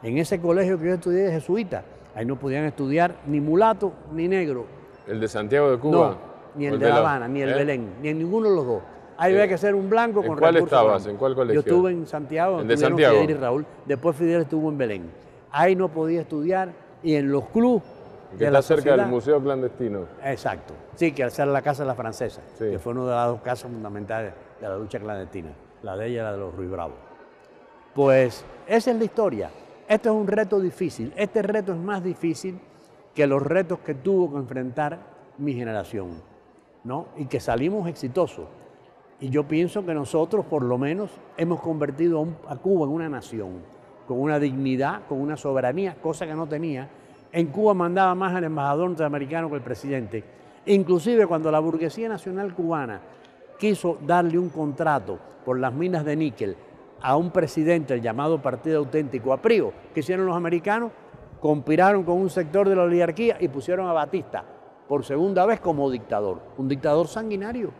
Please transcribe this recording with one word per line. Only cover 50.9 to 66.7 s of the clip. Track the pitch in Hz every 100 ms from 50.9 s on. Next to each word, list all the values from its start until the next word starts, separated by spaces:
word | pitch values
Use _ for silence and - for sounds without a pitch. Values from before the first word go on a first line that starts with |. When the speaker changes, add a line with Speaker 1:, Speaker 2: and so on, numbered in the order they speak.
| 180 190 233 196
Speaker 1:
cuando | 165 156
la | 156
burguesía | 156 160 165 185 226
nacional | 202 190 185 202
cubana | 175 165 165 127 101 - - - _ - -
quiso | 214 196 175 160 143
darle | 175 170 165
un | 180
contrato | 156 151 131 160 143 98 87 - -
por | - 127
las | 127
minas | 131 180 175 151
de | 151
níquel | 156 113 98 - - - - -
a | 131 143
un | 175
presidente, | 180 165 - 156 170 143
el | 123
llamado | 113 113 147 160
Partido | 135 120 160 156
Auténtico, | 139 156 143 127 117
a | 135
Prío, | 220 226 117 - -
que | -
hicieron | 151 185 190
los | 175
americanos, | 170 175 185 214 233 - - - - -
conspiraron | 147 151 135 160 190 202
con | 175 175
un | 190
sector | - 160 185 196
de | 190
la |
oligarquía | 175 175 170 160 233 -
y | 170
pusieron | 139 131 180 185
a |
Batista | 165 147 190 135 98 - - - - -
por | 143 127
segunda | 143 190 185 190
vez | 226
como | 175 151 139
dictador, | 123 107 107 104 85 - -
un |
dictador | 135